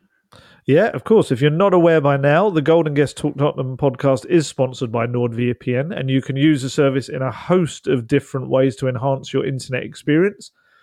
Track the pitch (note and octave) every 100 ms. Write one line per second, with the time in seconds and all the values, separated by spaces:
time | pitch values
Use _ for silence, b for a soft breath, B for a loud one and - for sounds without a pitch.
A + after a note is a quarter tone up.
0 | b b b b b b - D3 A3 C3+
1 | - A3 - A#2+ D3 D#3 G3+ F3+ E3+ D#3+
2 | C#3+ C#3 C#3+ D#3 G#3 D#3+ C#3+ E3+ D#3 C#3+
3 | C3+ - D3+ C#3 D3 - C3 B2+ C#3 A#2+
4 | C#3 C3 - E3+ C#3+ - C3 B2 B2 A#2
5 | A#2 B2 A#2+ A2+ A#2+ A#2 B2+ B2 D#3 -
6 | C3+ C3 - C3+ D#3 D3 B2+ - C#3 C3+
7 | A#2+ D3 C3 A2 - F3+ E3 - - C3
8 | A2+ C#3+ - C3+ B2+ C3 C3+ B2+ C3 B2
9 | C#3 C3+ B2+ C3+ - C3 - B2 - -
10 | - D3+ G3 G3+ - _ _ _